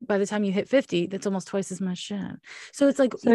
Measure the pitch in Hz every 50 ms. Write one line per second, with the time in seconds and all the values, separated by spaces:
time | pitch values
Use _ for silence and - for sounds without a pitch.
0 | 240 - 208 196 202 196 214 208 208 196 185 202 - - - 277 262 - - 170
1 | 175 180 190 190 - 208 196 190 - - - 196 190 - 185 175 196 185 180 175
2 | - - 208 202 185 - - - _ - - - - - - - 277 277 262 -
3 | 269 247 - - - 247